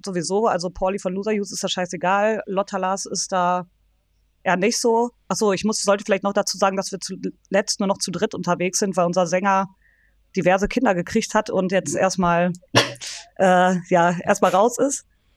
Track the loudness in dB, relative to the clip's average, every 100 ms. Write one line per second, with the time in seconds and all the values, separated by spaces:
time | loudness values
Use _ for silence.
0 | -8 -6 -2 0 0 0 -4 -4 -2 -2
1 | -4 -4 -2 -2 -4 -6 -6 -4 -6 -2
2 | 0 2 2 0 -4 -4 -2 -2 -2 -4
3 | -6 -6 -4 0 0 0 -4 _ _ _
4 | _ _ _ _ -2 0 0 0 2 2
5 | 0 _ -8 -2 0 0 0 -2 0 0
6 | 2 -2 0 -2 -2 0 0 0 -6 -8
7 | -10 -8 -10 -10 -2 0 0 -2 -2 -2
8 | -4 -2 -4 -2 -2 0 0 0 -2 0
9 | 0 2 2 2 2 2 0 _ _ _
10 | _ _ _ 0 2 4 2 2 2 0
11 | 0 -2 0 -2 0 0 0 0 0 0
12 | 0 2 2 2 0 -2 _ -2 -2 -6
13 | -14 -14 -10 2 4 6 4 2 2 2
14 | 4 2 0 2 4 4 2 2 -2 -2
15 | -12 _ _